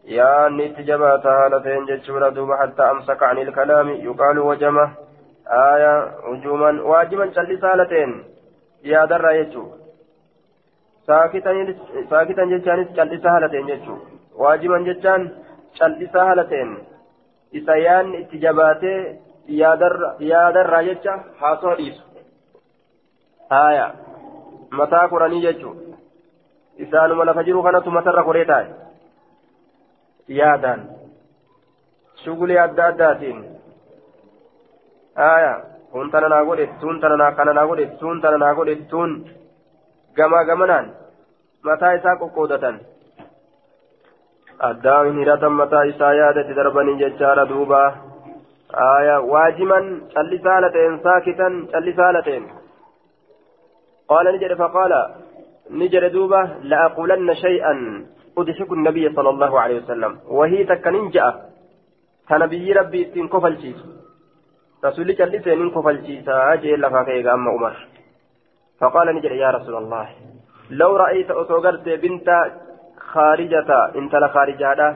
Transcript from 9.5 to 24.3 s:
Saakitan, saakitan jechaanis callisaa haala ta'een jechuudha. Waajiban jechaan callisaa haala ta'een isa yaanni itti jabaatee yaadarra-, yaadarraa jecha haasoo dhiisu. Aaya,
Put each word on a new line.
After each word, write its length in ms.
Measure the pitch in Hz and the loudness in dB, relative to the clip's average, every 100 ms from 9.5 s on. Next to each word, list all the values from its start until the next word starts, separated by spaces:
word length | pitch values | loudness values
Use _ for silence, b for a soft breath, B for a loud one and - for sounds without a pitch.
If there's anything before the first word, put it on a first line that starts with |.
| 123 87 - - _ _ _ _ _ _ _ _ _ _ _ - | -8 -18 -20 -20 _ _ _ _ _ _ _ _ _ _ _ 0
Saakitan, 720 | 156 165 190 185 190 190 185 - - - | 2 2 -2 -4 -4 -4 -10 -14 -14 -2
saakitan 400 | 151 160 190 180 180 | 0 0 -2 -2 -2
jechaanis 400 | 180 175 180 175 | 0 -2 -2 -2
callisaa 380 | 160 170 175 170 | -4 0 2 2
haala 140 | 156 | 0
ta'een 220 | 139 139 | -4 -6
jechuudha. 440 | 139 - 104 - - _ - | -10 -12 -18 -20 -20 _ -2
Waajiban 420 | 139 156 175 175 175 | 0 2 0 -2 -2
jechaan 420 | 180 190 190 175 - B B _ - | -2 0 0 -2 -14 B B _ -2
callisaa 460 | 160 156 180 185 185 | -2 -2 -2 0 2
haala 200 | 180 - | 2 0
ta'een 220 | 143 120 104 104 - _ _ _ _ _ 151 | -4 -6 -10 -18 -20 _ _ _ _ _ -10
isa 160 | 151 156 170 | 0 2 4
yaanni 360 | 185 190 175 | 2 0 -8
itti 200 | - 160 | -12 -2
jabaatee 580 | 156 156 156 156 185 190 180 - _ _ - 151 | 0 4 2 2 -2 -6 -8 -14 _ _ -8 0
yaadarra-, 540 | 160 160 175 175 165 - | 2 4 2 0 -6 -6
yaadarraa 640 | 151 165 175 180 180 165 | 0 2 4 2 2 2
jecha 340 | 175 180 202 190 - - | 0 -4 -8 -8 -14 -6
haasoo 360 | 147 151 180 165 | -4 -2 -2 -4
dhiisu. 260 | 139 - _ - _ _ _ _ _ _ _ _ _ _ _ _ _ 135 | -6 -14 _ -20 _ _ _ _ _ _ _ _ _ _ _ _ _ 2
Aaya, 260 | 151 143 117 - - - - | 4 2 -2 -8 -20 -20 -20